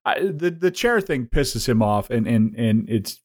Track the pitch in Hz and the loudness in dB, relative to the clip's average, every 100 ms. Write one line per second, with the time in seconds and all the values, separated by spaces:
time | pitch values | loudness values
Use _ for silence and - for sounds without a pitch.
0 | - - 190 147 175 165 180 175 240 226 | -4 -2 -2 -2 -4 0 -2 0 0 0
1 | 196 139 117 - 131 113 - 113 104 104 | 0 -4 0 0 0 -2 0 2 2 0
2 | - 120 107 113 110 113 113 110 98 110 | 0 -2 2 2 2 0 2 2 2 -2
3 | - - | -4 -12